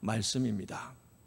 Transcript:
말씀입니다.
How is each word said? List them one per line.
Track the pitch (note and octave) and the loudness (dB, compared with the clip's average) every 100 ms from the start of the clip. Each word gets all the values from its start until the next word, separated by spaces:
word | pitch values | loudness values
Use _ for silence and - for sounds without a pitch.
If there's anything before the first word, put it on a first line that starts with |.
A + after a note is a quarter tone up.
말씀입니다. | - A2 G2+ C3 B2 G2+ F2+ - - - - - | 0 2 2 2 2 0 -2 -8 -8 -14 -20 -20